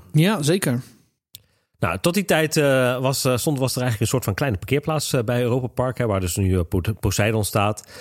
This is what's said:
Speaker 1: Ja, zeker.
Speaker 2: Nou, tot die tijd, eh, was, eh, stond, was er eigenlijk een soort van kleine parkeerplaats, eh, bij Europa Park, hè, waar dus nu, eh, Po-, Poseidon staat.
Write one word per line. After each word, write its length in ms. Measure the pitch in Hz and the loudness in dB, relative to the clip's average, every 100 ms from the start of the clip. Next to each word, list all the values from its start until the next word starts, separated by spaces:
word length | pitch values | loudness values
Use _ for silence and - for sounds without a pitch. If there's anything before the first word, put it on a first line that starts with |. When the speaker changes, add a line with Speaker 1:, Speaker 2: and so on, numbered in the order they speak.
| - | -2
Speaker 1:
Ja, 280 | 147 175 220 | 2 2 2
zeker. 400 | 143 185 165 123 - - _ _ _ - _ _ _ - | 0 0 0 -2 -4 -20 _ _ _ -20 _ _ _ -6
Speaker 2:
Nou, 180 | 85 90 | -4 -2
tot 120 | 175 | 0
die 120 | 180 185 | 0 2
tijd, 320 | 160 160 160 | 2 2 2
eh, 420 | 143 131 123 127 | 4 4 2 0
was, 240 | 135 135 135 | -2 0 0
eh, 120 | 123 | 0
stond, 220 | - 139 | 0 0
was 160 | 127 - | -2 -2
er 60 | |
eigenlijk 200 | 123 110 | -2 0
een 60 | 113 | 0
soort 160 | 131 | -2
van 100 | - | -2
kleine 240 | 98 143 98 | -2 -2 -2
parkeerplaats, 560 | - 139 - 156 - | -2 -2 0 -4 -2
eh, 100 | 135 | -2
bij 180 | 107 123 | 0 0
Europa 260 | 123 127 123 | 0 -2 -4
Park, 300 | - 127 - | -4 -4 -2
hè, 80 | 120 | 0
waar 140 | 95 | 0
dus 160 | 92 95 | -2 0
nu, 220 | 95 92 | 2 2
eh, 40 | 85 | 0
Po-, 240 | 95 85 107 | -2 -2 -2
Poseidon 460 | 104 95 107 110 101 | -2 0 0 0 0
staat. 420 | 113 101 110 - - | 0 0 -2 -10 -20